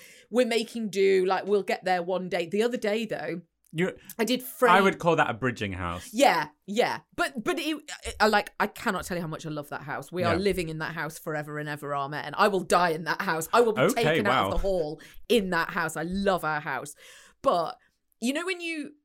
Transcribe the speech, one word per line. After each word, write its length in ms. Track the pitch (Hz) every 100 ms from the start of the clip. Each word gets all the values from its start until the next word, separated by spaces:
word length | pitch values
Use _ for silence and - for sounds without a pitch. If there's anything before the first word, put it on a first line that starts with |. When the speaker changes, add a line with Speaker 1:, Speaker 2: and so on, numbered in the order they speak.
| - - -
Speaker 1:
we're 160 | 226 233
making 420 | 233 226 240 214
do, 360 | 190 196 190 185
like, 200 | 185 190
we'll 160 | 208
get 220 | 190 -
there 180 | 185 180
one 260 | 175 180 180
day. 200 | 180 170
The 160 | 202
other 140 | 240 247
day, 280 | 208 220 214
though, 360 | 147 156 170 - _ _
Speaker 2:
You, 180 | 156 143 - - -
Speaker 1:
I 60 |
did 180 | 220 247
frame 280 | - - 247
Speaker 2:
I 80 | 185
would 160 | 190 156
call 180 | 170 156
that 140 | 143
a 20 |
bridging 400 | 110 127 113 101
house. 340 | 92 90 87 -
Speaker 1:
Yeah, 360 | 220 247 170 147 _ -
yeah. 320 | 202 165 113 _ -
But, 260 | 339 247
but 160 | 330 330
it, 200 | 311 302 - - 208 -
I, 40 |
I, 20 | 220
like, 260 | 214 - -
I 60 | 202
cannot 400 | - 233 180 -
tell 100 | 175
you 60 |
how 40 | 165
much 180 | 160 160
I 20 |
love 220 | 151 147
that 100 | 139
house. 280 | 139 127 139
We 120 | 175
are 100 | -
Speaker 2:
Yeah. 60 | 170
Speaker 1:
living 280 | 196 180 160
in 80 | 156
that 120 | 156
house 240 | 160 151 -
forever 400 | 165 151 151 147
and 120 | 151
ever, 240 | 147 143
amen. 400 | 143 139 147 147 -
I 120 | 208
will 160 | 190
die 260 | - 185 175
in 140 | 160
that 180 | 156 165
house. 260 | - 160 160
I 120 | 226
will 100 | 233
be 80 | 202
Speaker 2:
Okay, 220 | 170 240
Speaker 1:
taken 220 | 156 156 -
out 180 | 127
of 20 | 98
Speaker 2:
wow. 20 |
Speaker 1:
the 80 | -
hall 420 | - 180 151 160 - - -
in 180 | 240 190
that 200 | 170 -
house. 260 | 170 160 160
I 60 |
love 420 | 165 196 196 175
our 160 | 156 151
house. 340 | 151 127 147 - - - - _
But, 380 | 269 180 160 - _ _ _ -
you 140 | 233
know, 100 | 294
when 160 | 349 349
you, 300 | 339 320 277 -